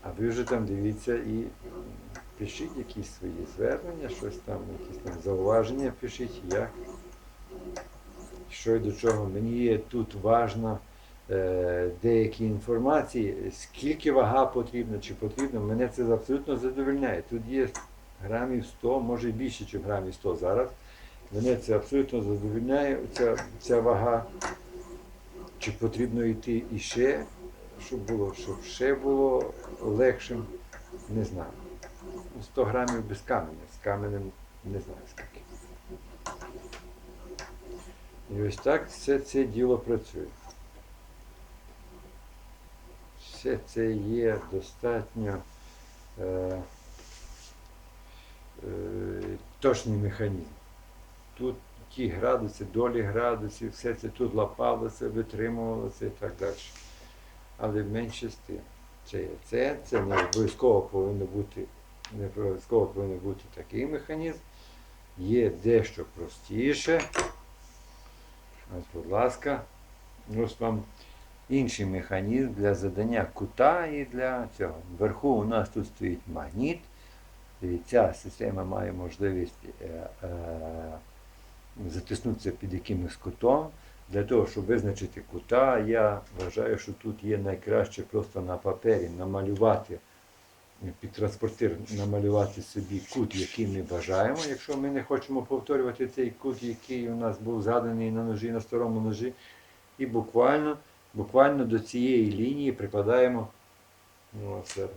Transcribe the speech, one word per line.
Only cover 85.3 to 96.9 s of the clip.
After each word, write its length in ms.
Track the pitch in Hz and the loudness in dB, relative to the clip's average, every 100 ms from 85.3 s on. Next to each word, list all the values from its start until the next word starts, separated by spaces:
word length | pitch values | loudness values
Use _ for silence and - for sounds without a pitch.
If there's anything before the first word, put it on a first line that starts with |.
кута, 480 | 87 - 120 135 120 | -12 2 4 6 4
я 420 | 107 113 107 101 - 92 | 2 4 4 2 -6 -6
вважаю, 380 | 92 110 113 107 | -4 0 0 0
що 160 | - | -4
тут 300 | 101 110 107 | -10 -8 -6
є 140 | 104 104 | -2 0
найкраще 640 | 98 95 - 107 110 - | 0 -4 2 2 2 -2
просто 400 | - 107 - 98 | -4 -2 -2 -6
на 160 | 90 90 | -4 -2
папері 520 | 98 92 113 104 87 85 | -2 0 4 4 2 -4
намалювати, 800 | 92 98 98 98 110 104 - - - - - - - - - - 95 - | -4 -2 0 4 6 6 0 -12 -12 -20 -20 -20 -20 -20 -20 -12 -10 -8
під 120 | 107 | -10
транспортир 600 | - 104 - 110 - 110 85 107 104 | -2 -2 0 -4 0 0 0 -6 -4
намалювати 640 | 101 104 101 104 101 - | 0 2 4 4 2 -2
собі 400 | - 104 95 98 - | -8 -8 -4 -6 -4
кут, 220 | 131 107 95 | -2 0 0
який 320 | 92 - 107 | -4 -2 -2
ми 140 | 95 | -2
бажаємо, 580 | 80 87 87 92 107 147 156 | -2 -4 0 2 4 2 -2
якщо 280 | 131 - 139 | -6 -4 -2
ми 120 | 139 | 0
не 140 | 139 | -2
хочемо 380 | - 139 - 135 | 0 -2 0 -4
повторювати 640 | 123 135 - 139 123 113 127 | 0 -2 2 2 2 0 -4
цей 240 | 131 120 | 0 -2
кут, 320 | 110 139 113 | -2 -4 -4
який 460 | 120 113 - | -4 -6 -6